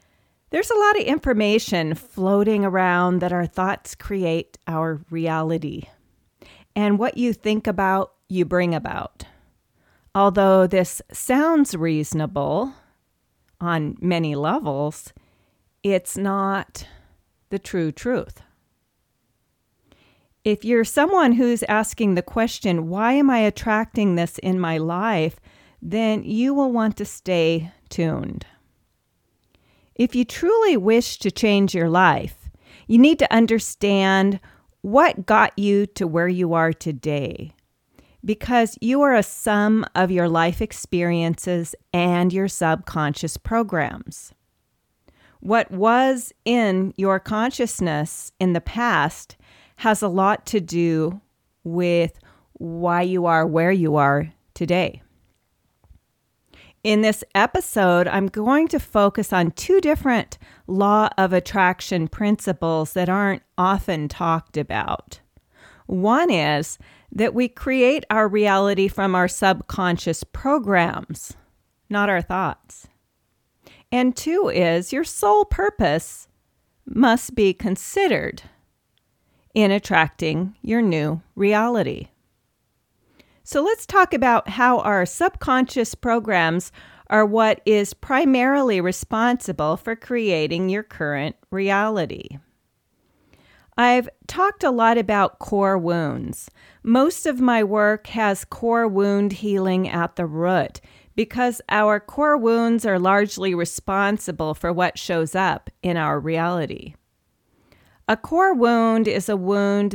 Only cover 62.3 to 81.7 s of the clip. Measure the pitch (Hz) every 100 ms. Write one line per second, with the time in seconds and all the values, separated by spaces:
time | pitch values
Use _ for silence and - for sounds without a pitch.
62.3 | 208 - 165 165 160 156 185 180 190 202
63.3 | 190 _ - 185 196 - 160 147 - 170
64.3 | 165 - 151 143 107 - - - - _
65.3 | _ _ _ - - - 185 202 254 349
66.3 | 190 151 147 - - - _ - - 220
67.3 | 233 247 - - 262 247 294 - 214 214
68.3 | 208 208 196 196 196 196 - 196 185 180
69.3 | - 196 190 - - 180 170 - 160 -
70.3 | - 269 294 202 185 165 - - 156 -
71.3 | - _ _ _ _ - 202 208 185 165
72.3 | 185 175 - _ - - _ _ _ _
73.3 | _ _ _ - _ - 247 254 247 311
74.3 | 349 403 - 170 170 180 262 330 - 415
75.3 | 415 403 - 403 - 180 156 - - -
76.3 | _ _ _ _ _ - - 254 220 -
77.3 | - 196 180 208 190 - - 381 185 -
78.3 | - - _ _ _ _ _ _ _ _
79.3 | _ _ 220 202 202 - 175 160 - 160
80.3 | 156 185 - - 226 220 160 151 165 -
81.3 | - 202 208 233